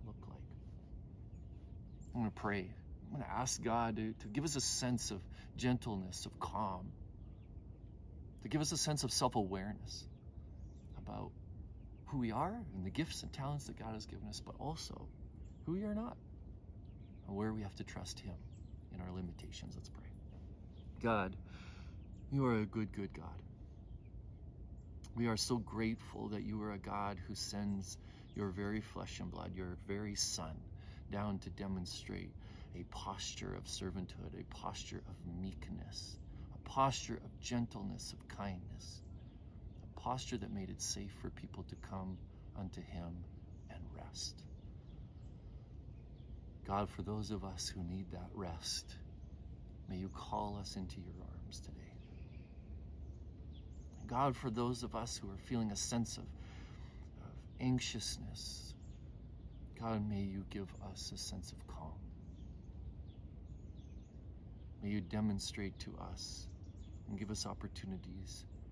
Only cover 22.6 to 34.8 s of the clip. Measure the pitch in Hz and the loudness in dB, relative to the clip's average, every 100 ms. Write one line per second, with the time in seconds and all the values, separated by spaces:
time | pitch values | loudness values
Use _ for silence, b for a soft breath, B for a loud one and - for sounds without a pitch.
22.6 | 104 113 104 104 98 - 82 87 - - | 8 4 2 2 -2 -2 -6 -6 -8 -10
23.6 | - - - - - - - - - - | -10 -10 -8 -8 -8 -8 -8 -8 -10 -8
24.6 | - - - - - 117 117 110 - 120 | -8 -8 -8 -8 -4 6 6 8 6 6
25.6 | - 107 110 117 - 104 107 104 101 107 | 4 4 4 4 -2 -2 0 2 2 2
26.6 | 104 101 104 101 101 98 101 101 - 104 | 2 0 0 2 4 2 -2 -2 0 2
27.6 | 101 98 95 - B B B - 101 92 | 4 4 0 -4 B B B 0 0 2
28.6 | 101 107 - 90 - - 90 87 87 92 | 2 2 0 -4 -4 -2 -2 0 -2 0
29.6 | 90 87 - 101 104 98 - - 80 80 | -2 -2 0 0 2 4 4 4 -2 -4
30.6 | - B B B B 101 104 98 90 87 | -6 B B B B 2 4 2 -2 -2
31.6 | 98 92 90 - - 98 90 - B B | 0 2 0 -2 -2 -2 -2 -6 B B
32.6 | B 87 87 - 98 98 - - 98 92 | B -6 -4 -4 -2 -2 -2 0 -2 -2
33.6 | 92 - 95 92 90 - - - - - | -2 0 2 2 -2 -4 -4 -4 -6 -2
34.6 | 92 98 | -2 0